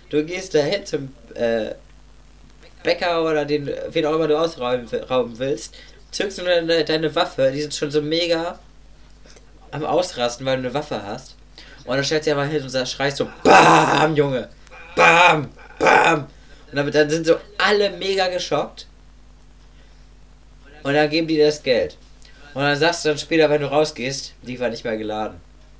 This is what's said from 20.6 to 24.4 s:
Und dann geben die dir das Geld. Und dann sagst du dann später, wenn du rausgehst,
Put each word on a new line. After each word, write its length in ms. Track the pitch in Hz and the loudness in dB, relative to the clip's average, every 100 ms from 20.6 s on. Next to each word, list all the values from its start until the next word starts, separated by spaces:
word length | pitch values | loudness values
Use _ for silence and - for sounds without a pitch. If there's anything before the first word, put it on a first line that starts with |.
| - - | -20 -10
Und 120 | 139 | -2
dann 140 | 147 151 | 2 2
geben 160 | 160 160 | 0 0
die 100 | 151 | 4
dir 100 | 151 | 4
das 160 | 147 | 2
Geld. 340 | 135 113 90 - - - - - - | 0 0 0 -8 -20 -20 -20 -20 -12
Und 100 | 131 | -2
dann 160 | 143 143 | 0 2
sagst 260 | 165 170 | 0 2
du 40 | 156 | -2
dann 100 | 143 | -2
später, 320 | - 160 151 | 0 2 4
wenn 100 | 147 | 2
du 60 | 139 | 2
rausgehst, 640 | 147 151 - 127 139 - - | 0 0 -2 -6 -6 -12 -16